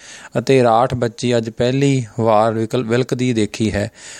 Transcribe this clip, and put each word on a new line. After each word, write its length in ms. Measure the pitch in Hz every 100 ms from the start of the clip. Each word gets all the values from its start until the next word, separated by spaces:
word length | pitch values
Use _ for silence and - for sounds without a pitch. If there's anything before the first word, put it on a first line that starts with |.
| - - - 127
ਅਤੇ 240 | 120 135
ਰਾਠ 300 | 120 113 131
ਬੱਚੀ 440 | 127 120 - 123 120
ਅੱਜ 120 | 113
ਪਹਿਲੀ 560 | - 120 139 139 135 104 123
ਵਾਰ 340 | 113 107 113
ਵਿਕਲ-, 300 | 110 113 123
ਵਿਲਕਦੀ 500 | 110 120 123 127 127
ਦੇਖੀ 380 | 110 104 - 110
ਹੈ, 200 | 98 104 - -